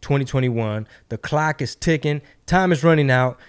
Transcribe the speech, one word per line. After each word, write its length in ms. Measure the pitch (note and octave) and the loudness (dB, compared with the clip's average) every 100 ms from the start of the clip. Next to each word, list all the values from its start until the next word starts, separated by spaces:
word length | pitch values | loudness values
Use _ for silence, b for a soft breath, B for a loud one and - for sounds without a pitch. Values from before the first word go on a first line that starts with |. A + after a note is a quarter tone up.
twenty 240 | - C#3 B2+ | -2 -2 0
twenty-one. 600 | C3+ B2+ A#2 A2 G#2+ A2 b _ | 0 0 -2 -4 -6 -8 b _
The 100 | A2+ | -12
clock 440 | - D3+ D#3 - | -4 -2 -2 -4
is 140 | C3 - | -8 -4
ticking. 460 | E3+ D#3 D3+ D3 b b - | -2 0 0 -4 b b -2
Time 280 | F3+ F#3 | 2 2
is 100 | D3 | 2
running 260 | E3 D#3 C3+ | 4 4 4
out. 300 | B2+ B2+ - | 2 0 -4